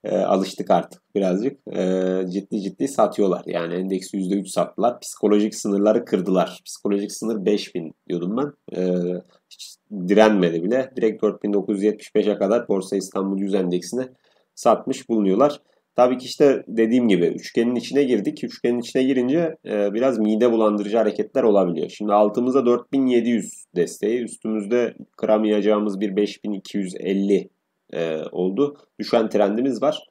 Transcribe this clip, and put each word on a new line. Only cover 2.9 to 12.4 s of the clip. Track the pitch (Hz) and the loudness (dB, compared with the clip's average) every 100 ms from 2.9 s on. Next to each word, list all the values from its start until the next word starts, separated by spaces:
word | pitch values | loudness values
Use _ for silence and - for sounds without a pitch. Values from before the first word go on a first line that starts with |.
| - 110 - 98 87 - | 0 0 2 0 0 -4
Yani | 87 85 | -4 -4
endeksi | 87 95 92 - 101 | -4 -4 -4 -4 -6
yüzde | 92 | -2
üç | 98 95 | -4 -4
sattılar. | - 87 - 95 - | -4 -4 0 -2 -2
Psikolojik | - - 104 104 107 | -14 -2 2 2 2
sınırları | - 107 101 104 117 | -4 -2 2 2 2
kırdılar. | 120 - 180 185 85 - | 0 -2 0 0 0 -6
Psikolojik | - - 104 101 101 | -18 -8 -2 -2 -4
sınır | - 110 110 | -8 -6 -2
beş | 95 104 - | 0 -2 -2
bin | 90 82 - _ | -10 -10 -14 _
diyordum | 87 90 113 | -4 -2 -4
ben. | 143 143 - - | -4 -8 -12 -4
Ee, | 92 90 87 90 - _ _ | 0 0 -2 -6 -10 _ _
hiç | - - - _ 104 90 | -20 -20 -20 _ -8 2
direnmedi | 101 110 101 90 82 | 6 6 6 2 0
bile. | 90 127 131 - | 0 -2 -2 -2
Direkt | 110 107 | -2 0
dört | 107 95 | -2 -2
bin | 104 | -2
dokuz | 101 95 101 | -2 -2 0
yüz | |
yetmiş | 104 95 - | 0 0 -2
beşe | 107 101 | 0 0
kadar | 101 | 0